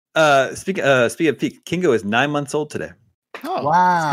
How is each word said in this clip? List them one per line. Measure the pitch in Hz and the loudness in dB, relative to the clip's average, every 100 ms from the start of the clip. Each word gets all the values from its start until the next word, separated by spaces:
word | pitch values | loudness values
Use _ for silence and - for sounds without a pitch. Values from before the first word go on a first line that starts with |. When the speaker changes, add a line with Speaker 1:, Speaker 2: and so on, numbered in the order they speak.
| _ - | _ 2
Speaker 1:
uh, | 156 139 127 135 | 4 4 2 -4
speak-, | - 190 | -8 -2
uh, | 135 131 117 | 2 4 2
speaking | - 165 | 0 -2
of | - | 0
peak, | 151 - - | -6 -8 -8
Kingo | 170 180 | -2 0
is | 113 | 0
nine | 101 113 143 | 0 0 0
months | 147 139 | -2 -4
old | 147 151 | -6 -6
today. | - 80 - _ _ _ - | -8 -12 -14 _ _ _ -16
Speaker 2:
Oh. | 285 370 | -10 -6
Speaker 3:
Wow. | 139 170 180 175 156 | 0 2 2 2 0